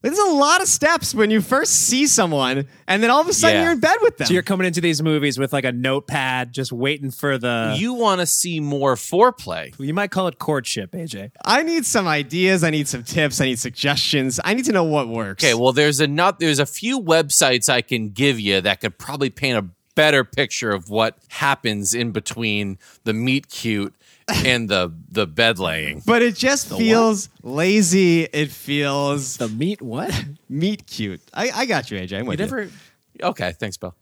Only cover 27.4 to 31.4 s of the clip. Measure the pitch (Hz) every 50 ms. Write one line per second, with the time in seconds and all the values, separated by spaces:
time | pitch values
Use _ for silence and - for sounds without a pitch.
27.4 | - 123 131 147 165 185 208 214 196 160 180 196 185 175 165 165 160 - - 147
28.4 | 156 139 - - - 135 143 143 143 143 139 143 143 143 143 143 135 123 - -
29.4 | 127 110 107 117 147 185 208 - - 117 110 143 196 - 160 110 - 143 143 _
30.4 | _ - 127 147 165 202 214 202 - - - - 117 98 92 - _ _ - -